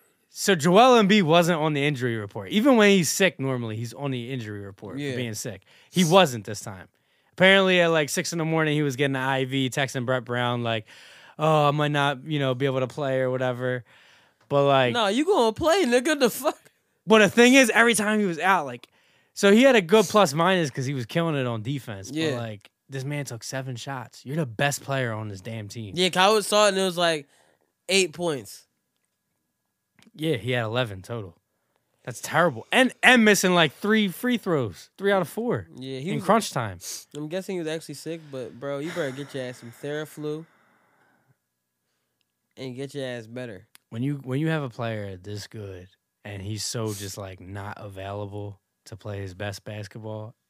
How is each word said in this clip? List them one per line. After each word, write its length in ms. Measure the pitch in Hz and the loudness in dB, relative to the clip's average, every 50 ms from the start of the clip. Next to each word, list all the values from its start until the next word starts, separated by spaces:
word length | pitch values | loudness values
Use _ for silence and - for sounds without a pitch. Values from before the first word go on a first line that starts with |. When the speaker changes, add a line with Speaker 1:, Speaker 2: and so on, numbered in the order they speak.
| _ _ _ _ _ _ | _ _ _ _ _ _
Speaker 1:
so 260 | _ - - - 196 | _ -6 0 0 0
Joel 480 | 165 131 175 175 202 240 262 247 233 214 | 2 4 4 6 8 8 8 8 6 6
Embiid 220 | 185 214 214 185 | 6 4 4 4
wasn't 340 | 147 160 175 175 160 180 156 | 4 4 4 4 4 2 0
on 120 | 151 160 151 | 0 0 0
the 120 | 143 139 | 0 0
injury 320 | 147 151 123 123 123 113 | 0 -2 -2 -2 -2 -2
report. 340 | 113 104 101 - 110 98 95 | -4 -6 -8 -10 -12 -10 -2
Even 260 | 156 208 220 294 262 | -2 2 4 4 6
when 140 | 226 208 202 | 6 6 6
he's 200 | 202 196 165 127 | 6 6 4 0
sick 300 | - - 196 180 - - | 0 2 2 0 2 -2
normally, 340 | 135 135 131 123 120 113 107 | -4 -4 -4 -4 -4 -6 -6
he's 160 | 107 120 113 - | -8 -8 -10 -10
on 200 | - 143 143 131 | -8 -8 -6 -6
the 180 | 123 117 120 | -6 -8 -8
injury 300 | 135 131 113 107 104 101 | -10 -10 -10 -10 -10 -12
report 400 | 101 98 98 - - 101 92 139 | -12 -14 -16 -16 -16 -12 -10 -8
Speaker 2:
Yeah. 100 | 143 139 | -8 -6
Speaker 1:
for 60 | 131 | -6
being 180 | 120 127 117 107 | -6 -6 -6 -8
sick. 300 | 98 - 127 98 90 _ _ _ _ _ _ | -8 -10 -10 -12 -14 _ _ _ _ _ _
He 140 | - 170 185 | 0 0 2
wasn't 420 | 151 165 196 185 151 123 113 98 | 6 6 6 6 6 2 -6 -8
this 140 | - 104 - | -10 -10 -10
time. 260 | - 117 98 92 - - _ _ _ _ _ _ _ _ _ | -10 -14 -14 -16 -18 -20 _ _ _ _ _ _ _ _ _
Apparently 480 | - 180 190 196 196 190 185 185 180 | 4 4 6 6 6 4 4 4 4
at, 80 | 170 165 | 4 2
like, 200 | 165 160 151 131 | 2 0 0 -2
six 240 | - - 185 - - | -4 -6 -6 -6 -4
in 60 | 170 | -4
the 60 | 156 | -4
morning, 300 | 160 160 160 160 156 147 | -2 0 0 0 0 0
he 60 | 151 151 | 0 0
was 120 | 143 131 | -2 0
getting 220 | 120 143 139 135 | 0 -2 -2 0
an 60 | 131 131 | -2 -2
I 240 | 131 135 131 135 | -2 -2 -2 -2
V, 220 | 127 131 135 135 127 | -2 -2 -2 -2 -2
texting 380 | - 147 139 123 - 139 120 | -2 -4 -4 -4 -4 -6 -4
Brett 180 | 120 127 127 117 | -2 -2 -4 -2
Brown, 380 | - 120 123 123 120 123 120 117 | -4 -4 -2 -2 -2 -2 -2 -2
like, 240 | 117 113 110 107 - - - - - - - - - - - | -2 -4 -4 -6 -10 -20 -20 -20 -20 -20 -20 -20 -20 -8 -2
"Oh, 260 | 156 156 156 151 147 | 0 2 4 4 4
I 40 | 147 143 | 2 2
might 180 | 151 147 147 | 2 0 0
not, 340 | 147 147 139 143 143 127 135 | 0 0 0 0 -2 -4 -6
you 140 | 156 156 147 | -6 -4 -2
know, 160 | 139 131 127 | 0 -2 -2
be 120 | 123 139 | 0 -2
able 120 | 139 131 131 | -2 0 -2
to 60 | 131 | -4
play 320 | 123 - - 147 135 131 131 | -4 -4 -6 -4 -2 -2 0
or 80 | 131 127 | 0 -2
whatever." 560 | 127 131 131 127 123 120 127 127 127 123 113 _ _ _ _ _ _ _ _ _ _ _ _ _ | -2 -2 -2 -4 -4 -4 -4 -4 -6 -6 -8 _ _ _ _ _ _ _ _ _ _ _ _ _
But, 160 | 139 143 143 | 2 2 4
like 280 | 139 139 135 131 123 117 | 6 6 4 4 4 2
Speaker 2:
No, 140 | 240 226 196 | 0 0 0
you 160 | 202 247 302 | 2 0 2
gonna 280 | 349 415 330 240 220 214 | 2 4 4 4 2 2
play, 320 | - 320 311 339 403 359 | 0 2 2 4 4 2
nigga. 340 | 240 240 254 247 330 311 285 | 4 2 2 2 2 2 2
The 100 | 277 220 | 2 0
fuck? 400 | - - 254 302 - - _ - _ _ _ _ _ _ _ | 0 0 -4 -4 -4 -4 _ -20 _ _ _ _ _ _ _
Speaker 1:
But 140 | - 214 220 | 6 8 8
the 100 | 214 180 | 8 6
thing 260 | - 233 240 247 254 | 6 6 6 8 10
is, 140 | 277 262 220 | 8 8 6
every 240 | 208 208 233 240 233 | 6 4 6 4 4
time 240 | - 208 208 214 214 | 2 0 0 0 0
he 60 | 208 | 0
was 120 | 190 170 147 | -2 -2 0
out, 260 | 160 185 196 180 147 | 2 2 2 2 0
like, 220 | 135 120 123 - _ _ _ _ _ _ _ _ _ _ | -4 -8 -12 -14 _ _ _ _ _ _ _ _ _ _
so 160 | - - 196 | 2 4 6
he 120 | 202 220 262 | 8 8 8
had 100 | 269 254 | 8 6
a 80 | 226 185 | 6 4
good 220 | 156 190 220 208 | 6 4 4 4
plus 300 | - - 214 202 147 131 | 6 4 4 4 4 4
minus 360 | 156 170 180 190 180 165 143 | 2 2 4 4 2 0 -2
'cause 160 | - - 131 | -4 -4 -6
he 80 | 127 143 | -4 -4
was 100 | 131 120 | -6 -6
killing 300 | - - 165 170 165 156 | -4 -2 -2 -2 0 -2
it 120 | 139 131 123 | -2 -2 -2
on 140 | 117 110 101 | -4 -6 -6
defense. 500 | 117 143 139 - - 107 98 95 95 131 | -6 -6 -6 -8 -10 -12 -12 -12 -10 -6
Speaker 2:
Yeah. 180 | 156 160 156 | -4 -4 -2
Speaker 1:
But, 60 | 139 123 | -4 -4
like, 320 | 117 113 107 98 _ - _ _ _ _ | -6 -8 -10 -12 _ -20 _ _ _ _
this 140 | 139 135 131 | -12 -10 -8
man 220 | 139 147 147 139 | -6 -6 -6 -8
took 180 | - 123 113 - | -8 -12 -14 -12
seven 320 | - - 131 131 131 127 | -10 -10 -8 -8 -8 -10
shots. 480 | 110 - 143 139 131 117 117 - - - | -10 -10 -10 -10 -12 -12 -14 -18 -18 -12
You're 120 | 120 139 | -8 -6
the 100 | 165 160 | -4 -4
best 360 | 123 110 - 143 143 139 - - | -6 -4 -2 -2 -2 -2 -4 -6
player 300 | - 135 135 131 120 113 | -4 -4 -2 -2 -2 -4
on 160 | 107 110 107 | -6 -8 -8
this 140 | 101 95 95 | -10 -12 -12
damn 260 | 117 113 113 104 101 | -12 -10 -10 -12 -12
team. 240 | - 120 110 101 - | -12 -12 -12 -8 -2
Speaker 2:
Yeah, 140 | 170 180 185 | 0 0 0
Kyle 340 | 156 180 185 202 220 214 190 | 2 4 4 4 4 2 0
saw 220 | - 208 208 214 | 0 2 4 4
it 40 | 208 | 4
and 80 | 190 190 | 4 2
it 60 | 190 | -2
was, 120 | 190 175 | -2 -2
like, 320 | 170 175 170 165 151 139 _ _ _ _ _ _ _ _ _ _ _ _ - | 0 0 0 0 -2 -6 _ _ _ _ _ _ _ _ _ _ _ _ 0
eight 240 | 185 196 190 170 143 | 2 2 2 0 -2
points. 520 | - 175 170 151 131 104 - - - _ _ _ _ _ _ _ _ _ _ _ _ _ _ _ _ _ _ _ _ _ _ _ _ _ _ _ _ _ _ _ | -4 -4 -4 -4 -4 -6 -12 -18 -20 _ _ _ _ _ _ _ _ _ _ _ _ _ _ _ _ _ _ _ _ _ _ _ _ _ _ _ _ _ _ _
Speaker 1:
Yeah, 200 | - 151 160 151 123 | -6 -4 -2 -2 -2
he 140 | 101 123 127 | -2 -4 -2
had 120 | 123 117 | -2 -2
eleven 380 | 110 110 123 127 110 101 92 90 | -2 -2 -2 -4 -4 -6 -14 -12
total. 340 | - 120 117 104 90 - _ _ _ _ _ _ _ _ _ _ _ _ _ _ | -12 -10 -10 -10 -14 -16 _ _ _ _ _ _ _ _ _ _ _ _ _ _
That's 180 | - 120 - - | -14 -14 -12 -12
terrible. 440 | - - 151 170 175 127 113 - - - | -2 2 2 2 2 0 -2 -8 -2 2
And, 220 | 220 262 240 - _ - | 2 2 2 0 _ 6
and 240 | 196 254 247 220 | 6 6 8 6
missing, 280 | 214 202 - - 185 180 | 6 4 4 4 2 4
like, 200 | 175 165 151 - | 4 2 2 0
three 340 | - - 202 220 220 214 196 | -4 -2 0 2 2 2 0
free 300 | 165 - - 247 247 226 | -4 -4 -4 -2 -2 -2
throws, 500 | - 196 170 143 123 104 82 - - _ _ | -2 -2 -2 -2 -2 -4 -6 -12 -18 _ _
three 160 | _ 190 196 202 | _ -2 0 2
out 80 | 190 | 2
of 80 | 175 - | 0 -2
four 400 | - - 226 247 190 113 90 - - | -6 -6 -4 -4 -4 -4 -6 -10 -14
Speaker 2:
Yeah, 220 | - 131 135 135 131 | -16 -12 -12 -10 -8
he 100 | 135 175 | -6 -6
Speaker 1:
in 60 | 151 | -6
Speaker 2:
was 100 | 147 190 | -4 2
Speaker 1:
crunch 260 | - 202 226 214 - | 2 2 2 2 -2
time. 280 | - 139 117 104 92 90 - - - - - _ - | -4 -4 -6 -6 -8 -10 -14 -14 -14 -14 -16 _ -14
Speaker 2:
I'm 140 | 147 151 156 | -12 -10 -8
guessing 280 | 160 190 185 - 196 | -8 -8 -8 -6 -6
he 20 | 180 | -6
was 100 | 165 156 | -6 -6
actually 280 | 156 165 151 - 147 | -6 -8 -10 -12 -16
sick, 260 | 135 - 156 165 165 156 147 135 | -14 -12 -12 -12 -12 -14 -14 -12
but, 260 | 131 123 90 73 117 | -12 -12 -12 -12 -12
bro, 200 | 139 139 143 139 | -8 -8 -6 -6
you 100 | 147 170 | -6 -8
better 220 | 170 175 156 135 | -6 -4 -6 -6
get 240 | 127 135 143 139 - | -6 -8 -12 -10 -10
your 100 | 139 127 | -10 -10
ass 140 | 123 127 - | -10 -12 -14
some 120 | - 117 113 - - | -18 -20 -18 -14 -12
Theraflu 640 | 143 147 151 156 147 - - 151 151 151 156 165 _ _ _ _ _ _ _ _ _ _ _ _ _ _ _ _ _ _ _ _ _ _ _ _ _ _ _ _ _ _ _ _ _ _ _ _ _ _ _ _ _ _ | -10 -8 -8 -10 -10 -12 -12 -10 -8 -8 -10 -12 _ _ _ _ _ _ _ _ _ _ _ _ _ _ _ _ _ _ _ _ _ _ _ _ _ _ _ _ _ _ _ _ _ _ _ _ _ _ _ _ _ _
and 180 | - 131 131 123 | -14 -14 -14 -12
get 200 | 123 139 139 139 | -12 -12 -12 -10
your 100 | 143 135 | -10 -8
ass 200 | 127 123 120 113 | -8 -10 -10 -12
better. 420 | 110 117 127 127 120 104 90 - _ _ - _ _ | -12 -12 -12 -12 -12 -14 -16 -20 _ _ -20 _ _
Speaker 1:
When 120 | - 113 127 | -8 -6 -4
you, 140 | 139 147 139 131 | -4 -4 -6 -6
when 160 | 127 127 139 | -6 -4 -2
you 80 | 156 160 | 0 0
have 140 | 160 156 143 | -2 -2 -4
a 60 | 127 | -6
player 480 | 113 - 120 113 113 107 101 98 95 | -8 -8 -6 -6 -6 -6 -8 -10 -12
this 300 | 92 90 101 104 104 98 | -12 -12 -12 -12 -12 -12
good 420 | - - 113 104 98 95 90 90 92 _ _ _ _ _ _ _ | -14 -14 -14 -14 -12 -14 -16 -18 -20 _ _ _ _ _ _ _
and 180 | 104 101 98 92 | -14 -12 -10 -8
he's 220 | 104 110 104 - | -8 -8 -8 -8
so 280 | - - 123 113 110 104 | -8 -6 -6 -4 -6 -6
just, 240 | 98 104 98 - | -6 -10 -12 -12
like, 240 | - 101 95 95 90 | -12 -12 -14 -14 -16
not 340 | 92 90 98 101 98 104 - - | -16 -14 -12 -12 -10 -12 -12 -14
available 840 | - 104 95 95 95 98 101 104 104 98 98 107 101 101 101 - _ _ _ _ _ | -16 -16 -14 -12 -10 -10 -8 -8 -8 -10 -10 -10 -12 -12 -14 -16 _ _ _ _ _
to 100 | - 113 | -20 -20
play 240 | 98 - 110 101 98 | -14 -12 -10 -10 -8
his 140 | 98 95 90 | -10 -10 -10
best 300 | 90 104 104 98 - _ | -8 -10 -10 -10 -10 _
basketball, 680 | - 107 104 104 98 - 117 107 110 107 107 107 110 - _ _ | -14 -12 -12 -12 -14 -14 -14 -14 -12 -12 -12 -12 -14 -18 _ _